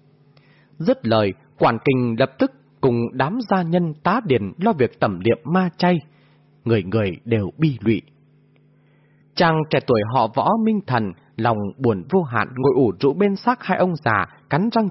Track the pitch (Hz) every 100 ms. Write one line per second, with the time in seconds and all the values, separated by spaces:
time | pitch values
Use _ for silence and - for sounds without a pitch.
0 | _ _ _ _ _ _ _ - 165 262
1 | 117 113 101 92 _ - 151 113 - 131
2 | 123 113 131 - 269 - _ - 135 120
3 | 117 127 135 233 214 190 165 180 170 147
4 | 175 226 220 120 98 - 202 170 117 -
5 | 123 90 113 113 135 180 180 - 180 175
6 | - _ _ _ _ _ 113 113 90 113
7 | 101 85 117 113 98 - 156 120 101 101
8 | - _ _ _ _ _ _ _ _ _
9 | _ _ _ - 170 156 151 147 - 117
10 | 107 131 113 120 139 226 220 208 - 123
11 | 104 - _ - 117 107 101 - 123 101
12 | 90 190 147 113 101 123 135 127 120 87
13 | 139 156 202 196 - 254 - 185 185 165
14 | 120 104 90 - - 143 220 226 208